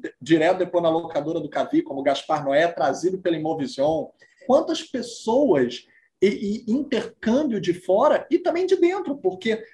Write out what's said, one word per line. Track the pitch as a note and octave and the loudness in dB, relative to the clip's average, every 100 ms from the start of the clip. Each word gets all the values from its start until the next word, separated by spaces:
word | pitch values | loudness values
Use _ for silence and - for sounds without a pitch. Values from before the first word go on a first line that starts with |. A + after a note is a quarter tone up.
| - - | -10 -14
direto | B2 D#3+ D#3+ F#3 | 2 4 4 2
depois | F3 F3 | 0 2
na | E3 | 2
locadora | D#3+ E3+ D3+ D3 E3+ | 0 -2 -6 -4 -6
do | D3+ | -4
Cavi, | - B2+ D3+ | -4 0 0
como | - C3+ | 0 -2
Gaspar | C#3 C3+ - D3+ C#3+ | 0 0 -2 -2 2
Noé, | C#3 E3+ | 2 2
trazido | E3+ D3+ C3+ E3+ F#3+ | 0 -2 0 -2 -2
pela | F3+ D#3 | -2 -2
Imovision. | D#3 D#3+ C3 - C#3+ D#3+ - _ _ _ - | -2 -4 -6 -2 0 0 -4 _ _ _ 2
Quantas | C4+ - D#4+ | 2 2 -6
pessoas | - B3+ G#3+ - - A#3 C#4+ D3+ A#2+ - - _ _ _ | -6 -8 -8 -8 0 2 4 2 2 -4 -16 _ _ _
e, | G3 G3+ G3+ G#3+ - | 0 2 -4 -6 -2
e | |
intercâmbio | B3+ D4 A3 - - - B3 D4+ G#3 | -2 0 -4 -4 -6 0 2 2 -2
de | D#3+ | -2
fora | F3 - F#3+ D4 A#3+ - | -4 2 4 4 2 0
e | E4+ | -2
também | F4 E4 F#4 | 0 -2 0
de | F#4 | 4
dentro, | E4+ G4 D#4 C#4 | 2 2 -6 -2
porque | F#3 F#3 A3+ A3 - | -2 -2 -2 -2 -6